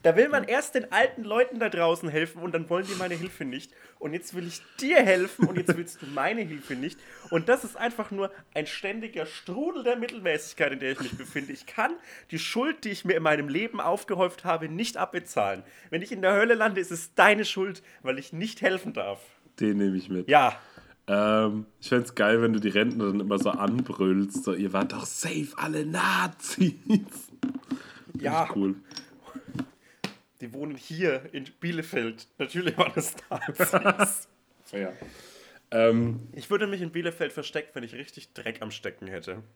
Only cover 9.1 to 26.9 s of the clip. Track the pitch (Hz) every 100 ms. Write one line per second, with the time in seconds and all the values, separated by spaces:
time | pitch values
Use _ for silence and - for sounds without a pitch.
9.1 | 175 156 - - 190 311 349 247 240 240
10.1 | 233 185 151 - - 147 135 131 135 131
11.1 | - 127 147 139 135 - - 240 339 -
12.1 | - - 160 - 226 285 - 214 196 180
13.1 | 165 160 151 143 151 226 214 160 202 -
14.1 | 180 180 180 180 165 156 160 233 - 185
15.1 | 175 - - 98 95 - - - 165 196
16.1 | 226 185 202 226 233 220 190 180 165 -
17.1 | - 196 214 208 190 190 185 - - 131
18.1 | 131 135 160 220 - 226 185 - - 98
19.1 | 98 - _ _ - 107 101 98 92 92
20.1 | 92 90 147 123 - - - - - -
21.1 | 101 107 110 107 107 107 _ - 123 120
22.1 | - 104 113 113 110 104 98 113 110 101
23.1 | 98 101 98 101 92 101 117 123 - 95
24.1 | 95 98 - - 90 98 95 90 - -
25.1 | - 170 156 143 - 160 156 151 175 180
26.1 | 185 180 - - - 185 - -